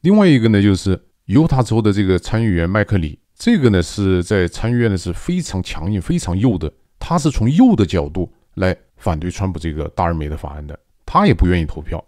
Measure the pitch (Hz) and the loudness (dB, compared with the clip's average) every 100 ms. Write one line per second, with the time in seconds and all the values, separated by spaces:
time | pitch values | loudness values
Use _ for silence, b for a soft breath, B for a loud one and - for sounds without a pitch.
0 | 170 214 190 135 113 104 101 95 98 92 | 4 4 6 6 4 4 4 2 0 -4
1 | _ _ - 104 160 139 117 113 107 101 | _ _ 0 2 4 2 2 2 2 2
2 | 95 92 - 110 113 87 82 104 101 101 | 2 0 0 -2 0 0 0 0 0 -2
3 | 78 - _ _ - 226 127 92 85 - | -2 -10 _ _ 0 4 4 2 0 -2
4 | 98 92 87 104 87 - 113 120 117 95 | 0 0 0 0 0 -4 -4 0 0 -2
5 | 87 85 - 180 - 95 90 - 85 104 | -4 -8 -4 -6 -4 -8 -8 -8 -4 -6
6 | - 175 - 90 127 95 76 _ _ _ | -4 -4 -2 -2 0 -2 -6 _ _ _
7 | - 165 147 - 110 160 254 165 95 90 | -4 -2 -2 0 0 4 4 4 2 0
8 | 73 82 85 _ _ - 92 87 _ _ | -4 -6 -8 _ _ -4 -2 -2 _ _
9 | - 78 87 - 95 82 82 76 78 - | -4 -4 -4 -4 -6 -4 -6 -6 -8 -4
10 | 87 82 73 76 73 73 73 - _ _ | -2 -2 -6 -8 -12 -14 -16 -18 _ _
11 | - 175 202 98 92 87 80 - 76 82 | -2 0 2 2 2 2 -2 -8 -10 -10